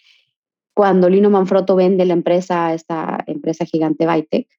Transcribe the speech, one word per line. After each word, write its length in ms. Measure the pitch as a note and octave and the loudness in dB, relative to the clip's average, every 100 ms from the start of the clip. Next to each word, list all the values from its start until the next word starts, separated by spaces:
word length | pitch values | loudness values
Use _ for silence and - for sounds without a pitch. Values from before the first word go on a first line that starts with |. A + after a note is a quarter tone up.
| _ _ _ _ _ _ _ | _ _ _ _ _ _ _
cuando 380 | - G3 F#3 F3+ | 0 2 4 4
Lino 180 | F#3+ G#3 | 4 4
Manfrotto 460 | G3+ F#3+ G3 F#3 | 2 2 0 0
vende 300 | F#3+ F#3 F#3+ | 2 2 2
la 80 | F3+ | 0
empresa 560 | F3 F3 F3 F3+ F3 E3+ | 0 0 -2 -2 -4 -2
a 60 | |
esta 500 | E3 - E3 - - - | -4 -8 -10 -8 -8 -8
empresa 380 | D#3 D#3+ E3 | -8 -6 -6
gigante 420 | E3+ D#3+ D#3+ D3+ E3 | -4 -2 -2 -2 -2
Vitek, 400 | E3 D3+ - - | -2 -2 -6 -8